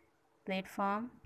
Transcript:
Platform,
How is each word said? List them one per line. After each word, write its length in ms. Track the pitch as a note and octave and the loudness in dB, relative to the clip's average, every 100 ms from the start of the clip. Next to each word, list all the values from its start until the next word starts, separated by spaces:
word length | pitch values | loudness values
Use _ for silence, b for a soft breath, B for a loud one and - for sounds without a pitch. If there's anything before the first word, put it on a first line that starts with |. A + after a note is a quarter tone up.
| B _ _ _ - | B _ _ _ -2
Platform, 640 | F#3+ F#3+ - G3 G#3 B3 - | -2 -2 0 2 2 -2 -10